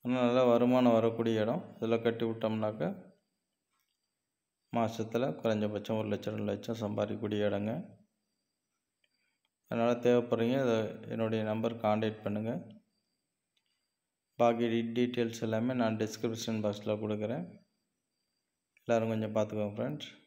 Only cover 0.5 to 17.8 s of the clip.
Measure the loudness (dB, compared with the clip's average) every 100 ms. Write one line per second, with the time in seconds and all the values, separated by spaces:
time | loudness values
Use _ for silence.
0.5 | 6 6 6 6 6 4 2 0 2 2
1.5 | 0 -6 -6 0 2 2 0 -2 -2 -2
2.5 | 0 -2 -2 -4 -6 -14 _ _ _ _
3.5 | _ _ _ _ _ _ _ _ _ _
4.5 | _ _ -2 0 -2 -4 -2 -2 -2 0
5.5 | 0 0 -4 -4 -4 -2 -4 -4 -4 -4
6.5 | -4 -6 -6 -4 -2 -4 -4 -4 0 0
7.5 | 0 -4 -6 -10 -18 _ _ _ _ _
8.5 | _ _ _ _ _ _ _ _ _ _
9.5 | _ _ 0 0 2 4 4 2 0 2
10.5 | 2 2 2 0 -6 -8 -4 -2 0 -2
11.5 | -2 -2 0 0 2 0 -4 -6 -4 -4
12.5 | -6 -10 -20 _ _ _ _ _ _ _
13.5 | _ _ _ _ _ _ _ _ 2 4
14.5 | 4 0 0 -2 0 0 0 -2 -2 -2
15.5 | -2 -2 0 0 0 -4 -2 -4 -4 -4
16.5 | -2 -2 -4 -4 -4 -2 -4 -4 -6 -10
17.5 | -16 _ _